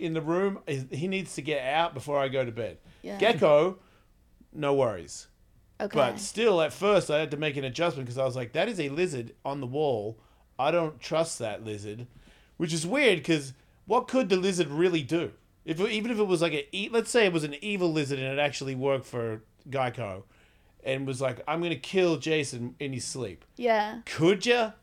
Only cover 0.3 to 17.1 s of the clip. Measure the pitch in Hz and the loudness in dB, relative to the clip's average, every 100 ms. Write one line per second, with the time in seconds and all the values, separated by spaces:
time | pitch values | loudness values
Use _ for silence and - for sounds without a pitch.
0.3 | 175 196 196 - 139 131 135 180 190 180 | 0 0 -2 -6 -6 -4 -6 -2 -2 -4
1.3 | - 143 143 127 151 170 143 143 143 135 | -8 -4 -4 0 0 0 -2 -2 0 0
2.3 | 131 120 113 107 - - - 180 202 202 | 0 -2 -4 -8 -8 -20 -18 -12 0 2
3.3 | 185 165 147 175 190 - _ _ _ _ | 4 6 8 6 0 -14 _ _ _ _
4.3 | _ - - 143 139 123 95 76 - - | _ -20 -4 0 4 2 0 -10 -16 -18
5.3 | _ _ _ _ - 208 156 127 208 - | _ _ _ _ -8 -2 2 2 2 -8
6.3 | 208 233 180 151 - 202 202 - 151 156 | 0 4 4 2 0 4 4 4 0 0
7.3 | 147 151 139 135 120 170 147 123 120 131 | -2 -2 -2 -6 0 -2 0 -8 -2 -2
8.3 | 127 120 156 208 196 143 143 185 135 113 | -2 -6 -2 -2 0 -4 0 -2 -2 -8
9.3 | - 139 143 123 139 151 117 104 113 _ | -10 -8 -6 -4 0 0 0 -4 -10 _
10.3 | _ _ - 143 170 156 151 - 160 165 | _ _ -2 2 2 0 -4 -4 0 0
11.3 | - 113 98 110 107 104 110 120 - - | -2 -6 -6 -8 -8 -8 -12 -12 -18 -20
12.3 | - _ - 165 165 170 269 262 175 135 | -20 _ -6 -2 -2 0 4 4 4 2
13.3 | 160 135 - _ _ - 233 240 262 202 | 0 0 -14 _ _ 0 0 2 0 2
14.3 | 185 190 180 156 143 185 165 123 165 123 | 2 2 0 0 2 2 2 0 -2 -2
15.3 | - _ _ - 160 214 214 226 220 208 | -8 _ _ -8 -2 0 0 -2 0 2
16.3 | 175 170 147 143 185 208 226 220 | 4 2 0 -4 -6 -2 -2 2